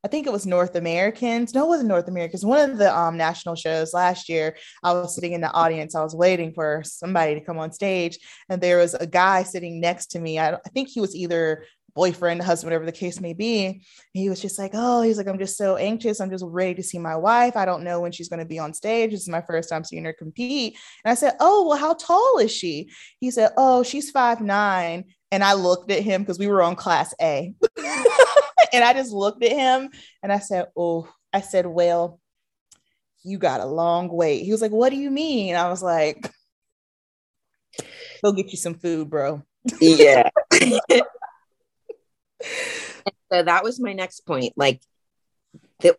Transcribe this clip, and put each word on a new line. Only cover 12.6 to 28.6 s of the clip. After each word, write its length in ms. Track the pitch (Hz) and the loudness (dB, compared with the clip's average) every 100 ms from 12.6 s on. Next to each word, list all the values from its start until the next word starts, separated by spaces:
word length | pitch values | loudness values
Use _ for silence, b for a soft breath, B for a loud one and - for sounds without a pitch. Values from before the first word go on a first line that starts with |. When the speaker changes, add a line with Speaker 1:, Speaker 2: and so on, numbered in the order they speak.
| 160 | -2
Speaker 1:
whatever 160 | 165 160 | -4 -4
the 60 | |
case 280 | 165 180 170 | -8 -10 -8
may 120 | 175 | -12
be. 500 | 170 220 220 190 190 b b b | -6 -2 -2 -2 -8 b b b
He 160 | 190 196 | -6 -4
was 120 | 185 | -4
just 160 | 190 190 | -8 -10
like, 140 | 196 | -8
"Oh," 280 | 208 247 240 | -4 0 2
he's 140 | 226 208 | 2 0
like, 80 | 196 | -4
"I'm 120 | 190 | -6
just 180 | 190 - | -8 -4
so 180 | 196 190 | -2 0
anxious. 440 | 196 226 226 214 | -2 -2 -4 -4
I'm 100 | 190 | -6
just 140 | 190 180 | -8 -8
ready 280 | 175 185 | -4 -4
to 80 | 180 | -4
see 160 | 180 175 | -8 -8
my 180 | 165 160 | -6 -2
wife. 400 | 196 233 247 233 | 2 4 4 2
I 80 | |
don't 180 | 190 175 | -2 -2
know 180 | 175 175 | -4 -6
when 120 | 175 | -6
she's 160 | 175 175 | -10 -12
gonna 160 | 170 | -12
be 140 | 165 160 | -10 -10
on 140 | 156 | -10
stage. 380 | - 208 233 220 | -8 -4 -2 -2
This 120 | 202 | -4
is 60 | 185 | -6
my 120 | 165 | -8
first 280 | 170 165 165 | -4 -6 -4
time 140 | 160 | -8
seeing 220 | 165 165 | -8 -10
her 80 | 160 | -12
compete." 640 | 160 160 196 247 285 226 b b b | -12 -14 -10 -6 -4 -6 b b b
And 60 | 220 | -2
I 40 | |
said, 200 | 247 285 - | 0 0 4
"Oh, 260 | 320 415 339 | 4 6 4
well, 120 | 285 | 2
how 160 | 302 | 0
tall 440 | 330 - 359 508 415 | -2 2 2 4 4
is 140 | 220 | 2
she?" 380 | - 175 147 185 b b b | -2 -6 -6 -10 b b b
He 140 | 254 | -4
said, 180 | 240 220 - | 2 2 4
"Oh, 260 | 262 247 | 4 4
she's 280 | 247 277 285 | 2 -4 -4
five 280 | 269 240 226 | 0 2 0
nine." 680 | 208 202 208 185 170 170 - _ _ | -2 0 2 0 -2 -8 -12 _ _
And 100 | 196 | 2
I 120 | 202 | 4
looked 360 | 196 180 180 196 | 4 4 0 0
at 120 | 190 | -2
him 200 | 202 190 | 0 -2
'cause 140 | 196 175 | -2 -4
we 80 | 202 | 0
were 160 | 196 | 2
on 140 | 170 175 | 2 -2
class 380 | 190 156 160 - | 0 0 0 -2
A. 340 | 160 143 175 - 427 - | -2 -2 -6 0 -2 0
<laughs> 960 | 294 539 508 523 508 587 - - | -8 -4 0 4 6 6 4 4